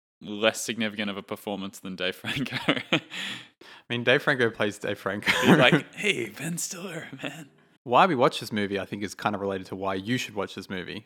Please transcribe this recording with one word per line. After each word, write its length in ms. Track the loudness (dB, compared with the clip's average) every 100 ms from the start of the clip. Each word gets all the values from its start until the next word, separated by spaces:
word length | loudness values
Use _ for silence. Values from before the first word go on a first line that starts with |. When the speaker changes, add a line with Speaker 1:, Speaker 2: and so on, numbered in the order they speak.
| _ _
Speaker 1:
less 400 | -10 2 2 2
significant 480 | -4 -4 -4 -4 -6
of 80 | -6
a 40 |
performance 560 | -8 -8 -6 -6 -8 -10
than 160 | -12 -4
Dave 180 | -4 -4
Franco. 400 | -6 -6 -6 -4 -2
<laughs> 240 | -2 0
Speaker 2:
I 100 | -2 -2 -10 -10 -10 -14 _ -20 -20 -4
mean, 140 | 0
Dave 180 | 4 4
Franco 260 | 4 2 2
plays 280 | 2 0 0
Dave 200 | -4 -4
Franco. 340 | -4 -2 0 2 6
Speaker 1:
He's 120 | 8
like, 360 | 8 6 2 -4
Speaker 2:
<laughs> 0 |
Speaker 1:
"Hey, 340 | -2 -2 -4
Ben 280 | -8 -8 -6
Stiller, 500 | -6 -8 -10 -10 -12 -10
man." 280 | -10 -12 -18 _ _ _
Speaker 2:
Why 240 | 2 6 6
we 80 | 6
watch 240 | 4 4
this 120 | -4
movie, 280 | -2 0 -2
I 60 | -4
think, 180 | -6
is 100 | -6
kind 220 | -2 -2 0
of 60 |
related 260 | -2 -4 -6
to 80 | -6
why 180 | -4 -2
you 220 | -2 -2
should 160 | -2
watch 220 | -6 -6 -8
this 140 | -8
movie, 340 | -8 -8 -12